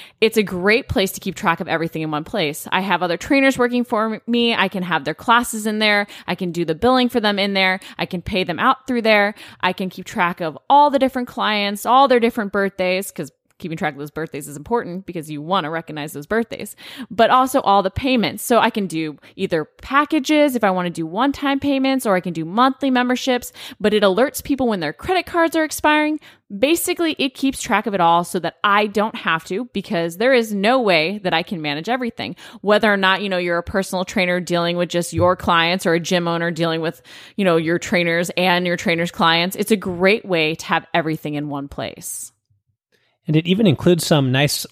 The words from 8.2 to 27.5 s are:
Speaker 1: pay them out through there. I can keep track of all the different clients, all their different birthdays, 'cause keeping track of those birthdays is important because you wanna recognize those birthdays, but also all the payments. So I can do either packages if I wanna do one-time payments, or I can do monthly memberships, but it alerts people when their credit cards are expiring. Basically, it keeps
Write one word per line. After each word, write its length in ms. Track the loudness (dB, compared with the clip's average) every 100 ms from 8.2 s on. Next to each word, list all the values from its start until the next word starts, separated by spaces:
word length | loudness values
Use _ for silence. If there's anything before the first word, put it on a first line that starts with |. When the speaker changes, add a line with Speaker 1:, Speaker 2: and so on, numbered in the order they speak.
Speaker 1:
pay 200 | -4 -4
them 140 | -2 0
out 300 | 0 0 -2
through 160 | -2
there. 320 | 2 4 2 -2 -18 -4
I 100 | -4
can 200 | -2 -8
keep 140 | -8 -10
track 360 | -2 -2 0
of 160 | -6 -8 2
all 220 | 4 6
the 100 | 4
different 280 | 0 -2 -8
clients, 580 | -4 -2 0 -2 -4 2
all 220 | 4 6
their 120 | 4
different 320 | 2 -2 -4
birthdays, 600 | -2 -2 -2 -2 -2 -4
'cause 200 | -10 -12 _ _ _
keeping 180 | -10 -4
track 160 | -4
of 60 | -6
those 100 | -10
birthdays 380 | -8 -8 -10 -12
is 80 | -14
important 500 | -4 -4 -4 -10 -10
because 240 | -10 -10
you 120 | -10
wanna 280 | -2 -2 -2
recognize 440 | -6 -8 -10 -8
those 120 | -10 -2
birthdays, 520 | -2 -2 -8 -12 -14 -20 -16 -8
but 180 | 2 4
also 300 | 4 4 2
all 240 | 4 4
the 80 | 2
payments. 500 | -2 0 2 0 -4
So 160 | 0 2
I 120 | 2
can 180 | 0 -4
do 300 | -4 -6 -8 -18 -6
either 300 | -2 -2 -4
packages 880 | _ -2 0 2 0 2 4 4 4
if 80 |
I 80 | 2
wanna 180 | 2 -2
do 160 | -4 -6
one-time 540 | 0 0 0 -2 0
payments, 460 | 0 0 2 0 2
or 100 | 0
I 60 |
can 100 | 0
do 140 | -6 -4
monthly 440 | 2 2 2 0
memberships, 600 | 2 2 0 0 -2 -4 -16 -18 -2
but 160 | 0
it 80 | 4
alerts 400 | 4 4 0 0
people 280 | -4 0 0
when 100 | 0
their 140 | -4
credit 320 | -6 -2 -2 0
cards 320 | 0 2 2
are 80 | -2
expiring. 560 | 0 2 2 2 -2 -8 _ _ 0
Basically, 600 | 2 2 0 -2 -2 0
it 140 | -4
keeps 280 | -2 -4